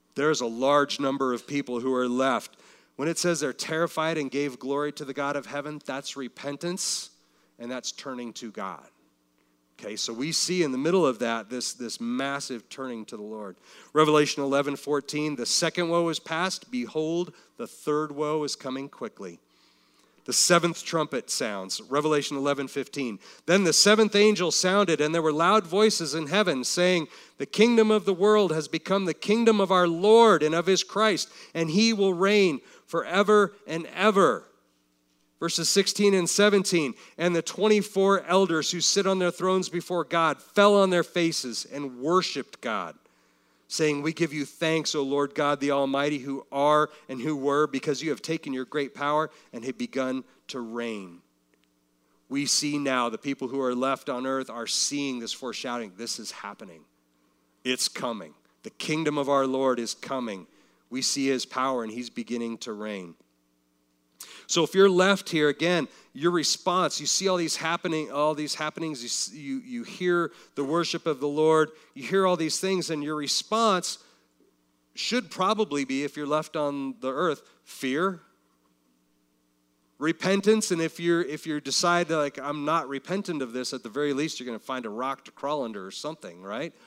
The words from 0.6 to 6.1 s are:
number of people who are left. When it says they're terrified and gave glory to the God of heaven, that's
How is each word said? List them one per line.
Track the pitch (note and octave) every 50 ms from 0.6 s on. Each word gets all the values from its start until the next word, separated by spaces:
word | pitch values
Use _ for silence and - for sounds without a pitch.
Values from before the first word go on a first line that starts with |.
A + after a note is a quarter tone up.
| C3 C3+ C#3+ D3 C#3+ C#3 - -
number | C#3+ C3+ C3+ C#3 C3+ C3 B2
of | A2+ - -
people | C#3+ C#3+ C3+ - B2 A#2+
who | A#2 C3+ C3
are | B2 B2+ B2
left. | B2 B2+ C3 C3+ B2 A2 - - _ _ - - - _ _ _ _
When | - C#3 D#3+
it | E3 -
says | - F3+ E3+ D3
they're | C#3+ C3+ A#2+
terrified | - - - D#3+ D#3+ E3+ D#3+ - D#3+ D#3 D#3+ E3 D#3+
and | C#3+ C3
gave | - C#3 C#3+ C#3+ B2 B2
glory | - C3 C#3 C#3+ D3 D3
to | D3 - D3
the | C3 C#3
God | D3 C#3+ C#3+ C#3+
of | C#3+ B2 G#2
heaven, | C3+ C#3+ C#3 D3+ D3+ D3 -
that's | - C3+ C#3 C#3+ -